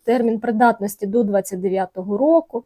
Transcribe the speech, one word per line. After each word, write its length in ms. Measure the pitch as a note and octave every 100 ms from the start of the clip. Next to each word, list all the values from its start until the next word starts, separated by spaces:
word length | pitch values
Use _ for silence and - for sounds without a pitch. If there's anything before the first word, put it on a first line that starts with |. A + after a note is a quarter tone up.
термін 360 | - A#3+ A#3 A3
придатності 680 | A#3 A3 A#3+ A3+ G3 - G3+
до 160 | A3+
двадцять 380 | G#3 G3 F#3+ F#3
дев'ятого 560 | F#3 F#3+ F#3 - F#3 G3+
року. 460 | C#4+ E4 D#4+ A#3